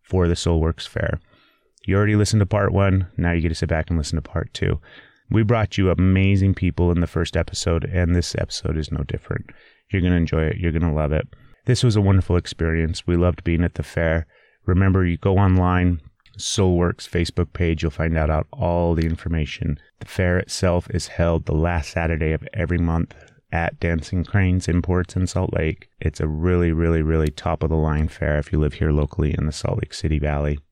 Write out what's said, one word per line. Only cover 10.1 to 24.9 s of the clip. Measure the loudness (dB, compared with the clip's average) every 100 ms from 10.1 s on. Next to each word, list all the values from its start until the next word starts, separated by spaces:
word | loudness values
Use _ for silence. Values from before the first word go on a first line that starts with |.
| 2
enjoy | 2 0
it. | 0 0
You're | -2
gonna | 0 0
love | 0 0
it. | -2 -4 -14 -20 -8
This | -2 0
was | 2
a | 4
wonderful | 4 4 4
experience. | 0 -2 -4 -2 0 -2 -4 -2
We |
loved | 2 2 0
being | -2 0
at | 0
the | -4
fair. | -8 -2 0 0 -4 _ _ _
Remember, | 0 2 4 4
you | 2 0
go | 0 2
online, | 4 4 4 2 2 0 -6 _ _ -12
Soulworks | -6 0 2 2 0 -2 -6
Facebook | -4 -2 -2 -4
page, | -2 -2 0
you'll | -2
find | -2 -2 0
out, | 0
out | 0 -4
all | -4 -2 0 2
the | 0
information. | 0 -2 -4 -4 -4 -4 -4 -4 _ _
The | -10
fair | -2 0 0
itself | -2 -2 0 0 -2
is | -6 -6
held | 0 2 2
the | 0
last | 0 0 0 -2
Saturday | -4 -2 0 -2
of | -2 -6
every | -6 -2 0
month | 0 0 -2 -8 -20 _ _
at | -4 -4 -2
Dancing | -2 -2 -2 -4
Cranes | 0 2 2 2 0
Imports | -2 0